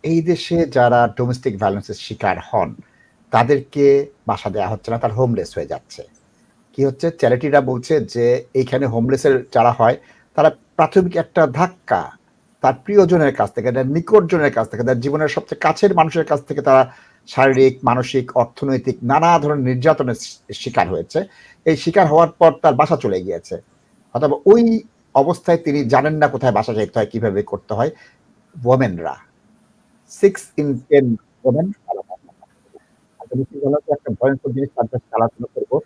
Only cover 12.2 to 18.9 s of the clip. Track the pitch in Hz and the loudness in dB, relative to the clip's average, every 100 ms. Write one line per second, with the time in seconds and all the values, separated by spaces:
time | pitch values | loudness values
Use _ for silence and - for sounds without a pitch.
12.2 | _ _ _ _ 131 127 - 208 180 175 | _ _ _ _ -2 -2 0 2 4 4
13.2 | 147 - 104 - 120 123 127 151 165 214 | 2 0 -4 -2 -4 -2 -2 -4 2 2
14.2 | 170 180 143 120 110 107 120 123 135 151 | 4 0 0 -2 -4 -4 -2 -2 -2 -2
15.2 | 151 - - - 151 - 202 175 160 170 | -2 -4 -8 -2 -2 2 2 2 0 0
16.2 | 156 147 - 143 143 131 131 - _ _ | -2 -4 -4 -4 4 4 4 -4 _ _
17.2 | - - 135 127 131 131 127 123 123 135 | -10 0 2 4 4 2 -2 -2 -2 -4
18.2 | 123 127 117 - 139 131 - | -2 -2 -2 -4 -4 -2 -4